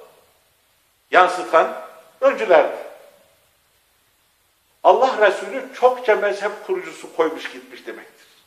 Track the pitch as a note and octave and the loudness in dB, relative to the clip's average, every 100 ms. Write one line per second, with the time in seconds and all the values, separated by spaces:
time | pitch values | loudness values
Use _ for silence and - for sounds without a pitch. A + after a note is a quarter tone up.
0 | - _ _ _ _ _ _ _ _ _ | -20 _ _ _ _ _ _ _ _ _
1 | _ D#3+ F3+ F3+ D#3+ E3 F3+ - - - | _ 4 4 0 0 2 2 -4 -16 -20
2 | - _ C4+ A#3 G#3+ D#3+ B2+ - - - | -20 _ 0 0 4 4 4 -4 -14 -20
3 | - _ _ _ _ _ _ _ _ _ | -20 _ _ _ _ _ _ _ _ _
4 | _ _ _ _ _ _ _ _ E3+ G#3+ | _ _ _ _ _ _ _ _ 2 4
5 | C4 A3 G#3 - F#3+ C4 - - B3 B3+ | 2 2 2 0 -6 -10 -12 0 0 2
6 | - G3 G#3 F#3+ G#3 - - F3+ E3+ D#3 | 0 0 -2 -4 -6 -8 -6 -6 -8 -16
7 | - - D#3+ - - - - - - - | -8 -2 -2 -4 -12 -16 -20 -18 -16 -18
8 | - _ _ _ | -20 _ _ _